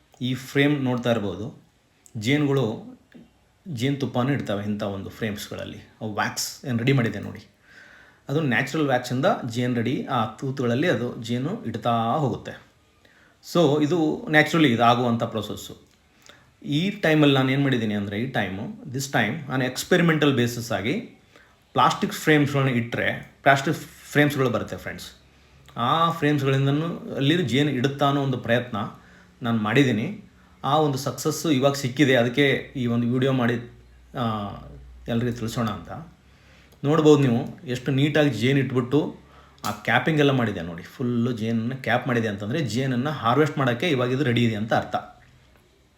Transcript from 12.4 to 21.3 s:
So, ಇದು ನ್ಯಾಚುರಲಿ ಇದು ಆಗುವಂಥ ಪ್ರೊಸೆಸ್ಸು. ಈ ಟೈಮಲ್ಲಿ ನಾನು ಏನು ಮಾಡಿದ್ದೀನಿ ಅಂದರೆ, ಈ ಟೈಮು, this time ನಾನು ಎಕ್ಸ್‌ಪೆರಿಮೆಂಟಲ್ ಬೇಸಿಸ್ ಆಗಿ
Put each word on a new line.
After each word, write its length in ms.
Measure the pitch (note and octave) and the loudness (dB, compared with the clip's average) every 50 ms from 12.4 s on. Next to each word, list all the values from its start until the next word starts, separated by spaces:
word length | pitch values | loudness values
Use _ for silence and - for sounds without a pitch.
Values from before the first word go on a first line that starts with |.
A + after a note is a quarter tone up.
| - - - - - _ _ _ _ _ _ _ _ _ _ _ _ _ _ _ - - - | -8 -12 -14 -16 -18 _ _ _ _ _ _ _ _ _ _ _ _ _ _ _ -10 -2 2
So, 300 | F3 E3+ C#3 D3 D3+ D3+ | 2 4 4 4 2 2
ಇದು 420 | C#3+ F3 F3 D#3 D3+ D3+ - - E3+ | 2 2 2 0 0 -2 -4 -4 2
ನ್ಯಾಚುರಲಿ 440 | D#3 D3+ D3 D3+ - E3 D#3 C3+ A#2 | 4 4 4 4 4 4 4 4 4
ಇದು 100 | A2 A#2+ | 4 4
ಆಗುವಂಥ 400 | A#2 A#2+ A#2+ B2+ A#2+ A#2 A#2 A#2 | 4 4 4 4 0 0 0 -2
ಪ್ರೊಸೆಸ್ಸು. 540 | A2+ - A2 G2+ - G2 - - - - - - _ _ _ _ _ _ _ _ - - - _ _ _ _ - | -2 -4 -6 -6 -6 -10 -12 -12 -16 -18 -20 -20 _ _ _ _ _ _ _ _ -20 -20 -20 _ _ _ _ -6
ಈ 240 | D3 C#3+ D3+ F3 G3+ | -4 -2 0 0 -2
ಟೈಮಲ್ಲಿ 460 | G3+ - - D#3+ D#3 D#3 D3 C#3+ C#3 | -2 0 2 4 4 6 6 6 6
ನಾನು 160 | C3+ C3 C3 | 6 4 2
ಏನು 120 | C3 C#3 C#3+ | 2 2 2
ಮಾಡಿದ್ದೀನಿ 300 | C#3 C#3+ A2+ A2+ G#2+ G#2 | 2 2 2 0 0 -2
ಅಂದರೆ, 280 | G#2 G2+ G2+ G2+ G#2 | -2 -2 -4 -4 -4
ಈ 60 | A#2+ C#3 | -4 -2
ಟೈಮು, 560 | C3+ B2 G2+ F#2 F#2 G2 B2 G3+ A3+ - - | -2 -2 -2 -2 -4 -6 -8 -8 -10 -12 -12
this 220 | D3+ A#2+ C3+ C#3 | -10 -8 -8 -6
time 440 | - - C3 G#2+ G#2 - - - - | -2 0 0 0 0 -2 -6 -8 -6
ನಾನು 140 | C3 C3+ B2+ | -4 -2 -2
ಎಕ್ಸ್‌ಪೆರಿಮೆಂಟಲ್ 680 | B2+ B2+ - - - F3+ F3 E3+ E3 D#3 D3+ D3+ D3 C3 | -2 -4 -4 -2 0 2 4 4 4 4 4 4 4 4
ಬೇಸಿಸ್ 360 | A#2 A#2+ A#2 A#2 A#2 A2+ - | 4 2 0 0 -4 -6 -4
ಆಗಿ 220 | A2 F#2 F#2 A#2 E3 A#3 - - - - _ _ | -4 -4 -2 -2 -4 -4 -6 -10 -16 -20 _ _